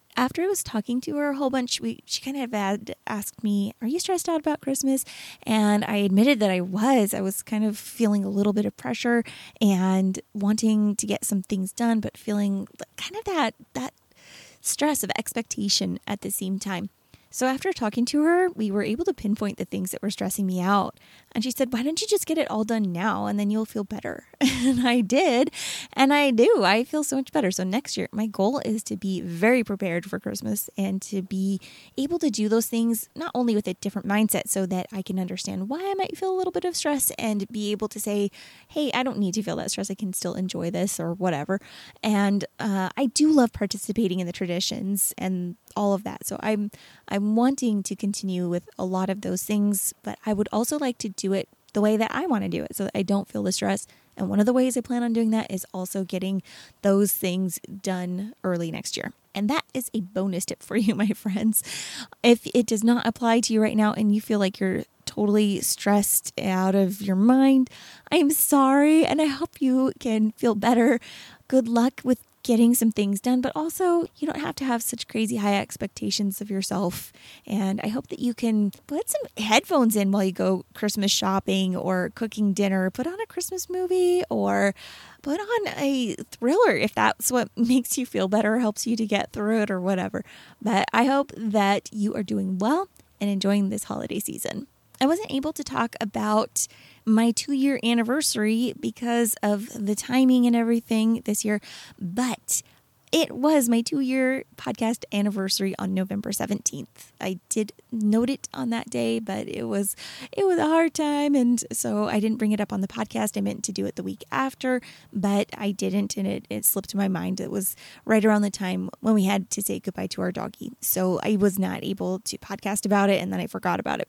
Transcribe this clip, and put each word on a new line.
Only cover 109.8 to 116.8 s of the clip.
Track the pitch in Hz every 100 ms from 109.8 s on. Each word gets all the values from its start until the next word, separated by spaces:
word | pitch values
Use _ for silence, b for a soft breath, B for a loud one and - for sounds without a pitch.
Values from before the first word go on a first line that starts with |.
| 202 - B B 262
it | - 392
was | 349
a | 311
hard | 320 330
time, | - 302 294 294
and | 285 240 240 -
so | 226 247 208 208
I | 208
didn't | 214 220
bring | 214
it | 214
up | 208
on | 202
the | 196
podcast. | - 214 226 214 -
I |
meant | 202 208
to | 208
do | 190
it | 196 -
the |
week | 190 196 -
after, | - 262 - 262 254 B B B
but | 214 196 202 214 -
I | 202
didn't, | 196 190 190 202 -
and | 196
it, | 202 -
it | 202
slipped | - -